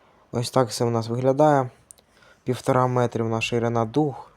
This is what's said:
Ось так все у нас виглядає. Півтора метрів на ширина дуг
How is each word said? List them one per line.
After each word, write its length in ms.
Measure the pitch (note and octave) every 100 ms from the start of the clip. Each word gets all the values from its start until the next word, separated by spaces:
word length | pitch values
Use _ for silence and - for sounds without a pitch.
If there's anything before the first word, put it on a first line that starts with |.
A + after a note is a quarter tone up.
| _ _ _
Ось 180 | A#2 B2
так 180 | - A#2+
все 160 | -
у 60 | A#2+
нас 180 | A#2 A2+
виглядає. 640 | A#2 B2+ C3+ D3+ C#3+ B2+ - _ - _ _ _ _
Півтора 420 | - B2 - B2+ B2+
метрів 420 | B2 A#2+ A2+ A2+
на 120 | A2+
ширина 440 | - A#2+ A#2 A#2
дуг 460 | A2+ B2 D3+ B2+ -